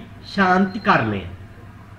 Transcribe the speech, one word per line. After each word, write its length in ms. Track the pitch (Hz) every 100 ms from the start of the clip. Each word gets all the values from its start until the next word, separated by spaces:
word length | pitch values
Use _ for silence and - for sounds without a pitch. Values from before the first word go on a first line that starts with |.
| - - -
ශාන්ති 540 | - 190 180 196 226
කර්මය. 420 | 208 175 113 101 87 - - - - - -